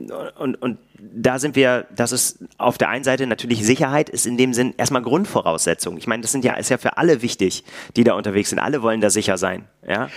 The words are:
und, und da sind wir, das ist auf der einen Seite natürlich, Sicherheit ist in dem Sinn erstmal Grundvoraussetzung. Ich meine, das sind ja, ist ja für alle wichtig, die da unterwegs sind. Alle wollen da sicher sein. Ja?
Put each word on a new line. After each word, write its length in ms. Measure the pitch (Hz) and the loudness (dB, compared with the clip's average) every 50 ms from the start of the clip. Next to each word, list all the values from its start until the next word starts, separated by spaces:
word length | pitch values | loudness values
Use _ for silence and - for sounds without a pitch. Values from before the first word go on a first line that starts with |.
| 64 - - - - - - - | -10 -10 -10 -10 -12 -12 -10 -6
und, 160 | 156 131 127 - - | -4 -4 -4 -2 -4
und 160 | 127 113 - _ _ _ - | -6 -6 -6 _ _ _ -20
da 400 | 101 107 95 110 113 127 127 135 | -20 -16 -6 -2 0 0 0 0
sind 180 | 131 151 139 | -2 0 2
wir, 300 | 139 135 127 127 120 - - - | 4 4 4 4 2 -2 -4 -4
das 160 | - 120 120 - | -2 -2 0 0
ist 260 | 120 - - - - - - _ | 0 -2 -2 -4 -8 -14 -18 _
auf 220 | - - 123 117 - | -2 0 0 2 2
der 100 | 120 - | 2 0
einen 160 | 117 127 131 | 0 0 0
Seite 220 | 131 131 131 135 | 0 0 0 0
natürlich, 380 | 127 113 - - 120 120 113 104 | -2 -2 -2 -2 -2 0 2 4
Sicherheit 420 | 107 - - 156 131 139 151 151 - | 4 4 4 2 2 2 0 0 0
ist 180 | - - - | -2 -4 -2
in 100 | 113 123 120 | 0 2 2
dem 160 | 127 127 123 | 2 2 2
Sinn 180 | 113 127 127 - - | 2 0 0 -2 -2
erstmal 240 | - 120 139 127 120 | -2 -2 0 -2 0
Grundvoraussetzung. 960 | 117 120 170 208 - - 127 - 87 82 82 - - 85 - - 90 87 82 | 0 0 0 0 0 0 0 0 0 0 0 0 0 0 -2 -2 -6 -8 -6
Ich 80 | 78 | -6
meine, 160 | - 113 113 117 | -4 -4 -4 -2
das 100 | 110 - | -4 -2
sind 100 | 139 123 | 0 0
ja, 100 | 120 - | 0 0
ist 160 | - 107 - | -2 -2 -2
ja 80 | 131 120 | -2 0
für 180 | - 127 - | 0 -2 0
alle 240 | - 139 170 160 123 | 2 2 4 4 2
wichtig, 440 | 117 120 - - 98 92 - - - - - - - - - | 0 -2 -2 0 0 0 0 -2 -8 -14 -18 -18 -18 -2 2
die 80 | - 117 | 4 4
da 100 | 113 101 | 4 4
unterwegs 340 | 92 101 107 98 101 98 - | 2 0 0 0 0 0 0
sind. 80 | - - | 0 -2
Alle 220 | - 104 147 143 110 | 0 0 -2 0 0
wollen 200 | 113 110 110 104 | 0 2 2 2
da 80 | 104 | 2
sicher 260 | 92 107 104 - 95 | 2 2 0 0 0
sein. 300 | 92 92 92 92 - - - _ _ - | 0 0 -2 -2 -4 -8 -16 _ _ -6
Ja? 220 | - 90 104 127 139 - | -4 -2 -2 -2 -4 -8